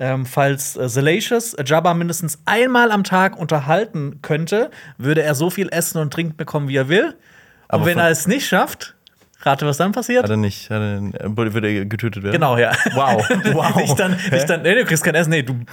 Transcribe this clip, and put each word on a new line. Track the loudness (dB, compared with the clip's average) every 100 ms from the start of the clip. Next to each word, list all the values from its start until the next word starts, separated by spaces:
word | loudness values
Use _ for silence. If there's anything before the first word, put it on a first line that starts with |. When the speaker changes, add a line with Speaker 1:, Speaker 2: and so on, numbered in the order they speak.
Speaker 1:
ähm, | -4 -4 -2
falls, | 0 0 0 -6 -6
äh, | -4
Salacious | 0 2 0 0 -2 -2 -6
Jabba | 0 2 2
mindestens | 2 -2 -4 -6 -6
einmal | -2 2 2 4 4
am | 2
Tag | 2 2 2 0
unterhalten | -2 -2 2 0 0 -6 -8 -8
könnte, | -4 -4 0 -2 -2 -6 -20 -6
würde | 0 2
er | 2 0
so | 0
viel | -2 -2
Essen | -2 -2 -4
und | -4
Trinken | -4 -6 -6
bekommen, | -6 -4 0
wie | 0
er | 2
will. | 2 0
Und | -6 _ -20 _ _ _
Speaker 2:
Aber | 0 2
Speaker 1:
wenn |
Speaker 2:
von | 4
Speaker 1:
er | 2
es | 2 0
nicht | -2 0
schafft, | 0 0 -6 -16 _ _ _ _ _
rate, | 0 0 0
was | 0
dann | 0
passiert? | -2 0 0
Speaker 2:
Hat | 2
er | 0
nicht, | 0 -4 -6
hat | -4
er, | -4 -4
äh, | -8 -8 -6
würde | -2 -2 0 0
er | -2 -2
getötet | -4 -4 -4
werden? | -2
Speaker 1:
Genau, | 0 2 4
ja. | 2 2 0
Speaker 2:
Wow, | 2 2 2 2 0
Speaker 1:
<laughs> | 2
Speaker 2:
wow. | 2 2 2
Speaker 1:
Nicht | 2 2
dann, | 0
Speaker 2:
Hä? | -2 0
Speaker 1:
nicht | 0 0
dann, | 0
nee, | 2
du | 2
kriegst | 2 0
kein | 2
Essen, | 0 2
nee, | 0
du, | 0 -6 -8